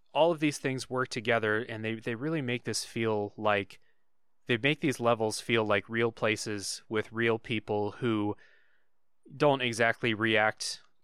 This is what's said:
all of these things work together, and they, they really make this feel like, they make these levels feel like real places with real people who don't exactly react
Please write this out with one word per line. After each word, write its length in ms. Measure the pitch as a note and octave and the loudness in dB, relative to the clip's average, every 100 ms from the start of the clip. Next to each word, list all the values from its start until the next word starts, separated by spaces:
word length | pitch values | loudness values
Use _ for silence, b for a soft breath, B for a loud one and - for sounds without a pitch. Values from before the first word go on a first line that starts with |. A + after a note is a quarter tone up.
| _ | _
all 180 | C#3 D#3+ | 2 4
of 80 | D#3+ | 4
these 180 | D3+ - | 0 0
things 300 | C#3 C3 - | -4 -4 -4
work 200 | B2+ B2 | -4 -4
together, 520 | B2+ A2 A#2 G#2+ G#2+ | -4 0 2 2 0
and 200 | A#2+ A2 | -2 -6
they, 120 | A2 A2+ | -6 -6
they 200 | A#2+ A2+ | -6 -4
really 260 | D3 D#3+ | -4 -4
make 220 | B2 B2 | -4 -4
this 220 | - G#2+ - | -4 -6 -6
feel 480 | A#2+ A2+ G#2+ G#2 - | -2 0 0 -2 -2
like, 460 | G#2+ G2+ G2+ - _ _ _ _ _ _ - | 0 0 0 -12 _ _ _ _ _ _ -2
they 80 | A#2+ | 0
make 240 | C3+ - | 2 0
these 220 | D#3 A#2+ | -2 0
levels 400 | A#2 A2+ A2 - | 2 2 0 -2
feel 240 | - A2+ G#2+ | 0 0 4
like 240 | G2+ G#2 | 0 0
real 200 | A#2 A#2 | 0 0
places 720 | A2 A2+ A2 A2+ G#2 F#2+ - - | 0 0 0 -4 -6 -8 -10 -4
with 240 | A2 - | -4 -4
real 260 | A2 A#2 A2+ | -2 0 0
people 580 | - A2 - G#2 G#2 - | -2 -6 -2 -4 -4 -4
who 380 | B2 A2 G#2 G#2 b b b b b _ _ _ - C#3 | -2 0 -2 -6 b b b b b _ _ _ -20 2
don't 260 | D3 C3+ | 2 4
exactly 520 | B2 A2+ A#2 - B2 | 0 2 2 2 -2
react 640 | G#2+ A2 G#2+ G#2+ - - - - _ | 0 2 4 2 0 -8 -10 -16 _